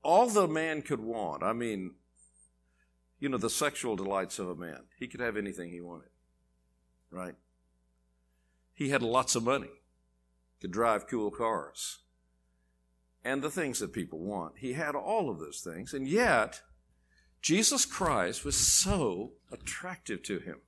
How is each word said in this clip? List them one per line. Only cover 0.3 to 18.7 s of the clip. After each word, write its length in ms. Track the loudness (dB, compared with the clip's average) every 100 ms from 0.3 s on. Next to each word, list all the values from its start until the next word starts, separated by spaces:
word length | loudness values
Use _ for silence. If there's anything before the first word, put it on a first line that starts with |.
| 6 4
man 320 | 2 0 -2
could 180 | -2 -4
want, 440 | -2 -2 -2 0
I 100 | 0
mean, 380 | 0 -2 -2 -6 -10 _ _ _ _ _ _ _ _ _ _ _ _
you 80 | -2
know, 80 | 0
the 120 | 0
sexual 460 | 0 0 -2 -4 -2
delights 420 | 0 0 -2 -6
of 120 | -8
a 60 | -6
man, 260 | -10 -12 -18 _
he 100 | -12
could 140 | -6
have 160 | -4 -4
anything 340 | -6 -8 -10
he 80 | -12
wanted, 300 | -12 -14 -18 _ _ _ _ _ _ _ _ _ _
right? 260 | -10 -10 -12 _ _ _ _ _ _ _ _ _ _ _ _ _
He 160 | _ 0
had 120 | 2
lots 340 | 4 2 4 2
of 80 |
money, 260 | 2 0 -2 -16 _ _ _ _ _ _ _ _
could 120 | -6
drive 360 | 2 4 4 2
cool 240 | -2 -2
cars, 680 | 0 0 0 -4 -10 -10 -10 _ _ _ _ _ _ _ _ _ _ _ _
and 180 | -4 -2
the 80 | -2
things 300 | -2 -2 -2
that 140 | -4
people 260 | -6 -6 -6
want. 380 | -6 -4 -6 -8
He 160 | -8
had 220 | -4 -4 -4
all 340 | -2 0 0
of 100 | -4
those 220 | -8 -10
things, 320 | -8 -10 -8
and 140 | -6 0
yet 540 | 2 6 4 2 -4 _ -20 _ _ _ _ _ _
Jesus 440 | 2 4 6 4 0
Christ 580 | 2 2 2 2 -2
was 120 | -2 2
so 720 | 4